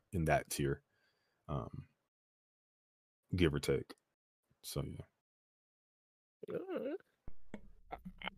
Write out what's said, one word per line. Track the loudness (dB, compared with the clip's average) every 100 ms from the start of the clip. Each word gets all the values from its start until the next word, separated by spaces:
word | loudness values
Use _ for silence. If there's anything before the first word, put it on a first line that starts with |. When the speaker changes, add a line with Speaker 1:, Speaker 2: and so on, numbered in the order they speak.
| _
Speaker 1:
in | 0 4
that | 4 2
tier, | 0 0 0 _ _ _ _ _ _ -4
um, | -4 -4 -8 -14 _ _ _ _ _ _ _ _ _ _ _ _ _ -2 6
give | 6
or | 6
take. | 2 2 0 -12 _ _ _ _ _ _
So, | -8 -4 -4
yeah. | -6 -12 _ _ _ _ _ _ _ _ _ _ _ _ _ -6
Speaker 2:
Uh, | -6 -4 -4 -4 -6 -10 _ -6 -4 -4 -10 -12 -18 -14 -12 -12 -8 -8